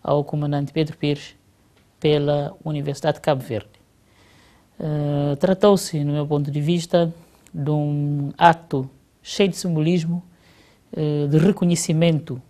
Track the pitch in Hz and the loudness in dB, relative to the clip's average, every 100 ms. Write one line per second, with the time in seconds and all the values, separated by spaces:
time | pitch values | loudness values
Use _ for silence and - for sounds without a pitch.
0 | - 147 143 151 147 143 143 160 156 - | 0 -2 0 -4 -2 -4 -4 -2 -4 -2
1 | 147 147 - - _ _ _ _ _ _ | -4 -4 -8 -20 _ _ _ _ _ _
2 | 151 147 143 147 143 - 156 147 147 139 | 2 2 2 0 -2 -8 -6 -6 -6 -2
3 | 156 147 - 139 135 110 - _ _ _ | -2 0 0 -2 -2 -8 -8 _ _ _
4 | _ _ _ _ _ _ _ - 156 151 | _ _ _ _ _ _ _ -10 -6 -4
5 | 147 143 143 139 180 185 208 190 - 156 | -2 0 -2 0 0 4 4 4 2 -2
6 | 143 147 147 147 143 143 147 175 165 175 | 0 -2 0 0 0 -2 0 0 2 2
7 | 165 165 - _ - 165 143 151 147 147 | 2 -4 -20 _ -14 -6 -2 -2 0 -2
8 | 147 143 143 - 170 165 - 139 131 - | -2 -2 -4 4 4 4 -2 -4 -4 -12
9 | _ _ - - 202 165 180 160 156 180 | _ _ -14 0 0 0 -2 0 2 0
10 | 160 175 - _ _ _ _ _ _ - | 0 -6 -8 _ _ _ _ _ _ -4
11 | 151 147 147 156 180 - 175 170 - 156 | -2 0 2 4 4 2 0 0 0 2
12 | 170 156 - 127 | 2 2 -4 -12